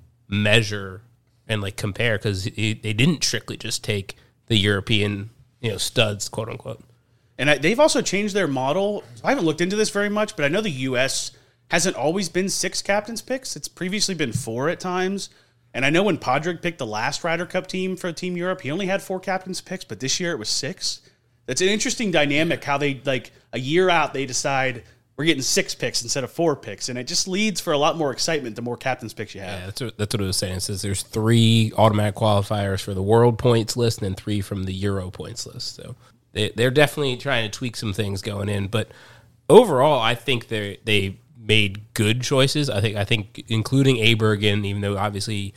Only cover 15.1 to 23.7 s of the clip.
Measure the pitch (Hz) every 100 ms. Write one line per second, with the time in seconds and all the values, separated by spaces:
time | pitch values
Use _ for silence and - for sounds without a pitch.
15.1 | 196 - _ _ _ _ 117 135 160 208
16.1 | 165 - 135 156 170 175 165 117 104 123
17.1 | 143 170 165 175 190 180 190 185 185 180
18.1 | 165 185 175 175 185 127 160 190 196 -
19.1 | 185 185 185 185 180 - 185 - 101 131
20.1 | - 175 151 104 - - 185 - - _
21.1 | _ _ _ - 127 185 208 254 - 220
22.1 | 165 143 143 165 131 - 143 143 135 139
23.1 | 131 - - _ 117 131